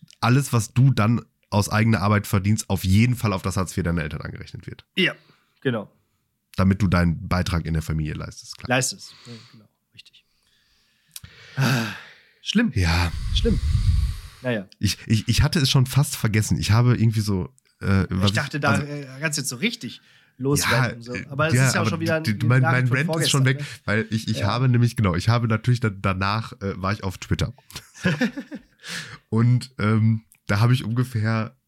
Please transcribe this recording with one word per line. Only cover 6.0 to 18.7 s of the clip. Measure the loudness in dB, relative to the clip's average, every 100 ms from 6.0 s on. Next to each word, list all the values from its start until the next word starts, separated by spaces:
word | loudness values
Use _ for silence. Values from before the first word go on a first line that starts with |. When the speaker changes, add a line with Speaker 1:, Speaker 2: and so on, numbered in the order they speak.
| _ _ _ _ _ 0
Speaker 1:
Damit | 2 4
du | 2
deinen | 4 2 0 -2
Beitrag | -2 0 -2 -2
in |
der | -2
Familie | -2 -4 -4
leistest, | -6 -10 -14 -20 -16
klar. | -4 -2
Speaker 2:
Leistest. | -2 -6 -16 -20 -20
Ja, | -20 -20
genau, | -20 _ _ _
richtig. | -20 -20 -20 _ _ _ _ _ _ _ _ _ -20 -20 -20 -12 -2
Ah, | 0 0 -4 -8 -16 -20 _ _
schlimm. | -2 0 0 2
Speaker 1:
Ja. | 2 2 0 -2 -4
Speaker 2:
Schlimm. | 0 0 0 0 2 2 2 0 -4 -12 -10
Naja. | -4 -4 -6 _
Speaker 1:
Ich, | -4 -4 -2
ich, | 0 2
ich | 2
hatte | 2 2
es | 2
schon | 2 2
fast | 2 0 -2
vergessen. | -2 0 0 -2
Ich | 2
habe | 4 4 4
irgendwie | 2 2
so, | -2 -2 -4 -12 _ _
äh, | 0 2 2
was | 0 0
Speaker 2:
Ich | 0
dachte, | -4 -2
Speaker 1:
ich, |
Speaker 2:
da, | 0